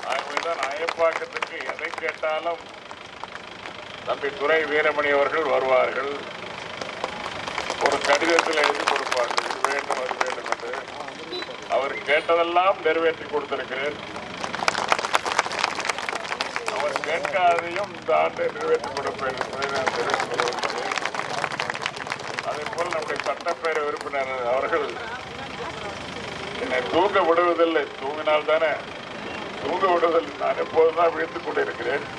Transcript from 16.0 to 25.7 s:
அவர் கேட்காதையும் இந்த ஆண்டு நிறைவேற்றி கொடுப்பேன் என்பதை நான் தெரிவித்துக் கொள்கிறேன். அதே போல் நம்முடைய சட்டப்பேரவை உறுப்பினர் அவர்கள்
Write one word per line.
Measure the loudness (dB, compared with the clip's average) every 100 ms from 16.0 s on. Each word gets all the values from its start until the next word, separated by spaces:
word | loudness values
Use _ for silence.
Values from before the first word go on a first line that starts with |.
| -2 -4 -4 -4 -4 -4 -4 -2
அவர் | -2 -2 -2
கேட்காதையும் | -2 0 4 4 4 0 -4 -4 -6
இந்த | 2 4
ஆண்டு | 4 0 -2 -2
நிறைவேற்றி | 2 2 2 -4
கொடுப்பேன் | -4 -4 -4 -2
என்பதை | -4 -2 -2 0
நான் | -2 0
தெரிவித்துக் | 0 0 0
கொள்கிறேன். | 0 0 0 -2 -2 -2 -2 -2 -4 -4 -2 -2 -2 -4 -2 -4 -6 -6 -6 -6 -6 -4
அதே | -4 -4
போல் | -2 -2
நம்முடைய | -2 -2 -2 -2
சட்டப்பேரவை | -2 -2 -2 0 0 0
உறுப்பினர் | -2 -2 -2 -2 0 2
அவர்கள் | 2 2 2 0 -4 -6 -8 -8 -8 -8 -8 -8